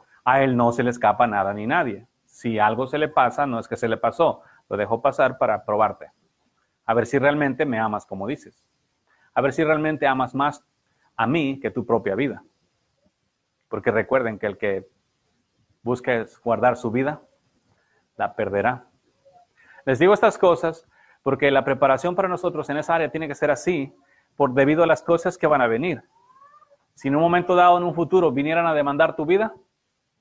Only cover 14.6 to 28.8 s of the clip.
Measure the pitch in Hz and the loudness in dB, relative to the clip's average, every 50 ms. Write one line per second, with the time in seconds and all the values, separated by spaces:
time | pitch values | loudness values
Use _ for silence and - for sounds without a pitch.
14.6 | - 104 98 95 92 - _ _ _ _ _ _ _ _ _ _ _ _ _ _ | -4 -4 -4 -4 -8 -12 _ _ _ _ _ _ _ _ _ _ _ _ _ _
15.6 | _ _ _ _ - 113 127 123 - - 123 117 110 - - _ - 117 117 107 | _ _ _ _ -4 -4 -4 -4 -2 -2 -2 -2 -4 -8 -12 _ -4 -4 -2 2
16.6 | 110 123 120 117 - 117 107 123 135 143 151 147 _ _ _ _ _ _ _ _ | 2 2 0 0 -4 -4 -2 -2 -2 -4 -6 -8 _ _ _ _ _ _ _ _
17.6 | _ _ _ _ _ _ _ _ _ _ _ - 101 101 - - 110 98 95 101 | _ _ _ _ _ _ _ _ _ _ _ -8 -8 -6 -4 -4 -6 -4 -2 0
18.6 | 101 117 127 127 - _ _ _ _ _ _ _ _ _ _ _ _ _ _ _ | 0 0 -2 -4 -8 _ _ _ _ _ _ _ _ _ _ _ _ _ _ _
19.6 | _ _ - - - 139 131 120 165 185 208 202 - 214 - - - 180 170 165 | _ _ -20 -10 -4 -2 0 2 4 4 4 4 4 0 2 2 2 2 2 2
20.6 | - 165 165 - _ _ _ _ _ _ _ _ - 143 135 131 147 143 135 135 | 0 -6 -6 -6 _ _ _ _ _ _ _ _ -4 -4 -2 0 2 2 2 2
21.6 | 123 139 135 127 143 139 135 127 - 175 180 185 190 185 180 170 180 175 - 151 | 2 0 0 2 2 2 2 2 0 -4 -2 -2 -2 -2 -2 -2 -4 -4 -4 -6
22.6 | 143 - 143 151 147 - 170 165 160 143 - 160 160 147 143 - - 147 143 135 | -8 -6 -6 -6 -4 -2 -2 -2 -2 -2 -4 -6 -8 -8 -8 -4 -2 -2 -2 0
23.6 | - 175 175 156 135 139 - _ _ _ _ _ _ _ _ - 143 135 123 135 | -2 -4 -2 -2 -4 -8 -10 _ _ _ _ _ _ _ _ -2 -2 0 2 2
24.6 | 135 139 156 160 170 165 160 156 - - 170 165 170 185 175 - - 208 151 139 | 4 4 4 4 4 4 2 0 2 0 0 0 0 -2 -4 -2 0 2 2 4
25.6 | 127 117 113 117 147 180 156 120 - _ _ _ _ _ _ _ - - _ - | 2 2 0 0 -2 -4 -6 -6 -10 _ _ _ _ _ _ _ -20 -20 _ -20
26.6 | _ _ _ _ _ _ _ - - 139 139 147 165 170 170 175 170 180 180 175 | _ _ _ _ _ _ _ -8 -4 -2 0 2 2 4 2 2 2 2 4 4
27.6 | 180 175 175 175 175 175 156 165 170 - 185 185 175 156 127 139 143 151 160 170 | 6 6 6 4 2 -2 -2 -2 -2 2 2 2 2 2 0 0 -2 -2 0 0
28.6 | 170 170 160 151 | 0 0 0 0